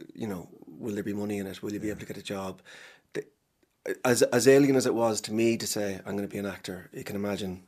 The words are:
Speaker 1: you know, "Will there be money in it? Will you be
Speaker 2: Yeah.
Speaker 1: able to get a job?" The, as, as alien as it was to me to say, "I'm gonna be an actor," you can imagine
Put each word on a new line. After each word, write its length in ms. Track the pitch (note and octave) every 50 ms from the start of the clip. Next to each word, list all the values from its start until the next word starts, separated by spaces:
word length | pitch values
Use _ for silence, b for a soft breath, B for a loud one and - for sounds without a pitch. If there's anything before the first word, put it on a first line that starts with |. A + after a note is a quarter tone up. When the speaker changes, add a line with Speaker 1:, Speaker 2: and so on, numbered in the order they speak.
| - - -
Speaker 1:
you 120 | - A#2
know, 220 | G#2+ F#2+ F2 E2 - - - -
"Will 280 | - D#2 D2+ - A#2 G#2
there 100 | G#2 F#2+
be 80 | G#2+ G2+
money 260 | G#2 G#2 G#2 G#2 G2+
in 80 | G2 G2
it? 140 | F#2 - -
Will 100 | G#2 G#2
you 80 | G2+
be 60 | G#2+ G#2+
Speaker 2:
Yeah. 40 | G2+
Speaker 1:
able 80 | -
to 60 | G#2+
get 100 | - G#2
a 60 | G2+ F#2+
job?" 380 | - G#2 F#2+ F#2+ F#2+ F2+ - - B B B B B B B B B -
The, 120 | E3 - - _ _ _ _ _ _ _ _ _ _ - - - - -
as, 180 | B2+ A#2+ A2+ C3+
as 240 | - - B2 A2+ C3+
alien 260 | C3+ C#3 C#3+ C3+ C3+
as 100 | C3 A#2
it 80 | B2 G#2
was 260 | A2+ A#2 A2+ G#2+ G#2 -
to 100 | - G#2+
me 240 | A2 A2+ A#2 A2+
to 100 | A2+ A2
say, 340 | - - G#2+ G#2 G2 G2 F#2 -
"I'm 100 | G2 G2
gonna 120 | G2+ G2+ G2
be 100 | - G2+
an 80 | G2+
actor," 440 | G2 F#2+ F#2+ - - F#2 F2+ F2+ - -
you 100 | C3+ -
can 120 | - G#2
imagine 460 | G2+ G2+ G2+ G2+ F#2 G#2 F#2 F2+ F#2 -